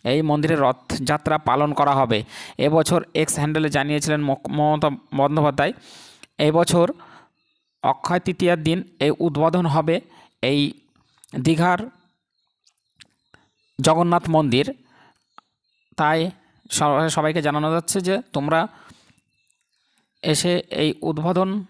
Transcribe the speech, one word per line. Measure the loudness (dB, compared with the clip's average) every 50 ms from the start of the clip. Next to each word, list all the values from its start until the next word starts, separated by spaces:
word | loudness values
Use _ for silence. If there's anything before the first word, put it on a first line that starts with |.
| -2
এই | 0 0 0
মন্দিরে | 0 0 0 0 0 0 0 2
রথযাত্রা | 2 0 0 -2 _ -8 -6 -4 -2 -2 -2 -2 0 -2 -2 -2
পালন | 0 0 0 2 0 0
করা | 0 0 0 2
হবে। | 2 2 0 0 0 -2 -4 -8 -16 -18 -18 -16 -4 -2
এবছর | 0 2 2 2 2 2 0 -2 -2 -2 _
এক্স | -2 -2 0 -2
হ্যান্ডেলে | -2 -2 -2 0 -2 -2 0
জানিয়েছিলেন | -2 -2 -2 0 -2 -2 -2 -2 -2 -2
মক-, | 0 -2 -4 -4 -6 -6
মমতা | -2 0 0 0 0 0 0 -2 -2 -4 _ _ -2
বন্দ্যোপাধ্যায়, | 0 0 2 2 2 0 0 2 0 -2 -2 -4 -8 -18 -20 -20 -20 -20 -20 -20 _ -20 _ _ 0
এবছর | 0 2 4 2 2 4 4 2 2 2 -2 -10 -16 -20 -20 -20 _ _ _ _ _ _ _ _ _ _ _ _
অক্ষয় | -2 -2 -2 -2 -2 -2 -2 0
তৃতীয়ার | -2 -4 -4 0 0 0 0 0
দিন | 0 -2 -2 -2 -4 -10 _ _
এই | 0 0 0 0
উদ্বোধন | -2 -2 0 2 0 2 2 2 0
হবে | 2 0 0 0 0 -2 -2 -4 _ -20 -20 -20 _ _ _
এই | -2 0 2 2 0 -2 -4 -12 _ _ _ _ _ _ _ _ -20 _ -10 -2
দীঘার | 0 0 2 2 2 2 0 0 -4 -10 _ _ _ _ _ _ _ _ _ _ _ _ _ _ _ _ _ _ _ _ _ _ -20 _ _ _ _ _ -20 _ _ _ _ _ _ _ _ 0
জগন্নাথ | 2 2 4 4 2 2 2 0 0 2
মন্দির। | 2 2 2 4 2 2 0 0 -6 _ _ _ _ _ _ _ _ _ _ _ _ -20 _ _ _ _ _ _ _ _ _ _ _
তাই | -2 0 2 2 2 0 -2 -6 _ _ _ _ _ _ _
সবাই, | -2 0 2 2 2 2 2 0
সবাইকে | 0 0 0 0 0 0
জানানো | -2 0 -2 0 -2 0
যাচ্ছে | -2 -2 -2 -2 -4 -2
যে | -2 -2 -2 -2 -4 _
তোমরা | -6 -4 -2 0 0 0 0 -2 -8 -20 -20 -20 -20 _ _ _ _ _ _ _ _ _ _ _ _ _ _ _ _ _ _ _ _ _ _ _ _ _
এসে | -4 -2 -2 0 0 0 0 -2 -4 _
এই | -4 -2 -2 -2 -2 -4
উদ্বোধন | -6 -6 -4 -2 -2 0 0 0 0 0 -2 -6 -8 -10